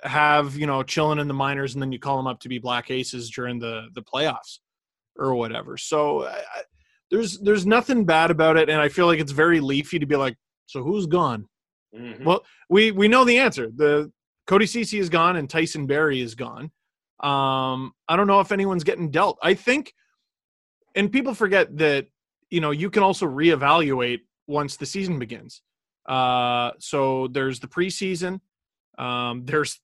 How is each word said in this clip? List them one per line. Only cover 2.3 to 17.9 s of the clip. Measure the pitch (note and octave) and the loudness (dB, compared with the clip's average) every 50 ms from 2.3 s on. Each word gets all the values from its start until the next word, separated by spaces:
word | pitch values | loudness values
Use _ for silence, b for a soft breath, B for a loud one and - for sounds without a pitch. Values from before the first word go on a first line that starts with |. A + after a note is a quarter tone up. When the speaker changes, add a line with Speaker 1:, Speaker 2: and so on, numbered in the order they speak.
| B2+ - | -8 -8
Speaker 1:
to | - B2 | -10 -10
be | B2+ A#2+ | -10 -8
black | A2 B2 B2 A#2+ A#2+ - | -6 -4 -4 -4 -4 -4
aces | C3 C3 B2+ - - B2 A#2+ A2+ | -6 -6 -6 -6 -8 -12 -12 -12
during | A2 - B2 B2 B2 A#2+ | -10 -10 -8 -8 -8 -8
the, | A#2 A#2 A2+ A2+ A2 A2+ - | -8 -8 -10 -10 -12 -14 -16
the | B2 | -18
playoffs | A2 _ - C3 D3+ D#3 B2 - - - - - _ _ _ _ _ _ _ _ _ _ _ - | -14 _ -4 -2 -2 -2 -4 -6 -10 -18 -20 -20 _ _ _ _ _ _ _ _ _ _ _ -6
or | - C3+ B2+ | -2 -2 0
whatever. | A#2+ A#2 A2 A2+ A#2 G#2+ - C3+ C3+ | -2 -2 -4 -6 -8 -10 -10 -12 -12
So, | - - D#3+ D3+ D3 D3 D3+ - - | -8 -4 -2 0 0 0 0 -2 -4
I, | - - - | -6 -8 -10
I, | - - - - F#3+ _ _ _ _ _ _ _ _ - | -12 -12 -12 -14 -14 _ _ _ _ _ _ _ _ -4
there's, | F3 G#3+ A#3 G3 F3+ - | -2 -2 -2 -2 -6 -4
there's | G3+ G3 G#3+ G#3 F3 | 0 2 2 2 4
nothing | G3 A3+ A#3 A#3 - C4+ A#3+ G#3 | 2 2 2 2 2 0 0 2
bad | E3+ E3 D#3+ E3 E3 | 4 4 4 4 4
about | E3+ D#3 D#3+ D#3+ D#3+ D#3+ | 4 4 4 4 6 4
it, | D#3+ D3+ | 4 4
and | D#3 D#3 | 2 2
I | D3 D3 | 2 0
feel | C#3+ - F3+ F3 | 2 2 4 4
like | E3+ D#3 | 4 2
it's | D#3 C#3 | 0 -2
very | C#3 C3+ D#3 E3+ E3+ D#3+ | 0 2 4 4 4 4
Leafy | C#3+ C3+ C#3 C#3 D3 - - E3 | 2 0 -2 -2 -2 -2 -4 -4
to | D3 | -2
be | C#3 D3 | 0 0
like, | C#3 C3+ C3 A#2 _ _ _ _ _ _ - | 0 0 -2 -4 _ _ _ _ _ _ -14
"So | - C#3 B2+ | -10 -8 -4
who's | D3 G3 G#3+ F#3+ D#3 | -4 -2 -2 -2 0
gone?" | D#3 F3+ E3 C#3 A#2+ G#2+ G#2 - _ _ _ _ _ _ _ _ - A2 | 2 2 2 2 -2 -4 -8 -12 _ _ _ _ _ _ _ _ -20 -18
Speaker 2:
Mm-hmm. | A#2+ A#2+ G#2+ G#2+ C3+ | -16 -16 -12 -4 0
Speaker 1:
Well, | D#3 F3+ - - b b b b b | 2 2 2 0 b b b b b
we, | E3+ G3+ A3 A3 | 4 4 6 4
we | G#3 F#3+ G3+ G#3+ | 4 4 4 6
know | A#3 B3+ C4 | 6 6 6
the | A#3+ A#3+ B3 | 6 6 4
answer. | C4+ A3+ - C3+ A#2+ A2 A2+ | 4 2 0 -2 -6 -6 -2
The | B2+ D3+ D3 D3 D3 D3+ D3+ - _ _ _ _ _ _ | 2 2 4 4 4 0 -2 -8 _ _ _ _ _ _
Cody | - F#3+ G3 A3 - | 2 2 4 4 2
Ceci | - A#3+ A3+ - G#3 G#3 | 0 -4 -4 -4 -4 -4
is | F#3+ E3+ | -2 0
gone | E3 E3+ E3 F3 F3+ E3+ | 2 2 4 2 2 0
and | D3 C3 | -4 -4
Tyson | - D#3+ E3 E3 - D#3 C#3+ C3+ | -2 -2 -2 -2 -2 -4 -4 -2
Barrie | C#3 D3 D#3+ D3+ C#3 B2+ | 0 0 2 0 0 -2
is | B2 A2+ A2+ | -4 -6 -10
gone. | A#2 B2+ A#2 A#2 A#2 C3 E3 - _ _ _ _ _ _ _ _ - | -12 -12 -12 -12 -14 -16 -16 -18 _ _ _ _ _ _ _ _ -6
Um, | - C#3+ C#3+ C#3 C3+ C3+ C3 C3 C3 C3 C3 B2+ C3 C3 | -2 0 0 2 2 2 0 0 -2 -2 -4 -6 -8 -10